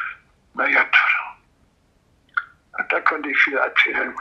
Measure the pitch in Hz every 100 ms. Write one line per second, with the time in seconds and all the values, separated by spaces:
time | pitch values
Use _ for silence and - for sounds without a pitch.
0 | - - _ _ _ - - - - -
1 | - - - - _ _ _ _ _ _
2 | _ _ _ - - _ _ - - 170
3 | - 156 143 135 - 135 - - - -
4 | - -